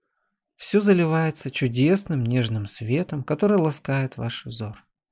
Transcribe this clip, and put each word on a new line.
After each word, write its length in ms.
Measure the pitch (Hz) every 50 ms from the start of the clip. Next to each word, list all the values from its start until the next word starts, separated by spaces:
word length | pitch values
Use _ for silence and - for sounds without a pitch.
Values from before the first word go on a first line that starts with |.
| _ _ _ _ _ _ _ _ _ _ _
все 260 | - - - - 208
заливается 680 | 202 202 190 175 170 156 160 160 160 160 151 - - 135
чудесным 760 | - - 139 120 117 123 135 160 190 196 196 - 160 131 117
нежным 440 | 117 123 127 117 110 110 107 104
светом, 560 | - - - 117 110 127 160 180 - 156 143 127
который 340 | - 151 - 208 208 208
ласкает 600 | 190 160 156 143 - - - 135 135 135 131 -
ваш 280 | 123 120 117 - - -
взор. 400 | 127 117 113 110 104 110 - _ _ _ _ _ _